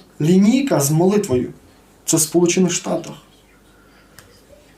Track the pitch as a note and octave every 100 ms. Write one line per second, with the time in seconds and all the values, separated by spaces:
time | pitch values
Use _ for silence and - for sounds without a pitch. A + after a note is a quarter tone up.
0 | - - D#3 F#3 G3+ C4+ C#4+ D3+ C#3 D#3
1 | F#3+ G3+ - B2 - - _ _ _ _
2 | - D#3 - F3 E3+ F#3+ F3+ - F#3 E3+
3 | D3 - _ _ _ _ _ _ _ _
4 | _ - - _ _ - _